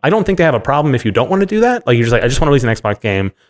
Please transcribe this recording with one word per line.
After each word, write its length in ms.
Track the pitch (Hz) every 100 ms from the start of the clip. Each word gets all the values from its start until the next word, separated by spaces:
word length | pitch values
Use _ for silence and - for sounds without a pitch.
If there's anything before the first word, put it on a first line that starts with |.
I 80 | 143
don't 140 | 214
think 140 | 190 180
they 60 |
have 100 | 160
a 60 | 120
problem 340 | - 143 151
if 100 | 127
you 60 | 110
don't 200 | 107 127
wanna 160 | 190 190
do 140 | 214
that. 260 | 240 247 -
Like, 100 | 120
you're 80 |
just 80 | 117
like, 100 | 120
"I 40 | 120
just 120 | 131
wanna 100 | 151
release 140 | 143
an 60 | 120
Xbox 300 | 110 107 104
game. 320 | 110 98 95 - _